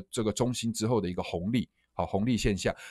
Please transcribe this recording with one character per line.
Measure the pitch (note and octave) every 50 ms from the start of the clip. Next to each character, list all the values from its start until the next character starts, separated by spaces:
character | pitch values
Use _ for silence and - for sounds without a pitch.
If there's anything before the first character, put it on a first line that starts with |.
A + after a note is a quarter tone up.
| F#2 -
这 | - B2
个 | G#2+ G#2
中 | G2+ - A#2+ B2
芯 | A#2+ - A2+ A#2
之 | A2 - A2
后 | A#2 B2 G#2+
的 | F#2 F2+
一 | F2
个 | F#2
红 | E2+ - - E2+ F2 G#2+
利， | B2+ A#2 - - _ _ _ _ -
好， | - -
红 | - - G2 A2
利 | B2+ A#2+
现 | G2+ - A2+ G2+
象。 | F2+ - A2 - - - -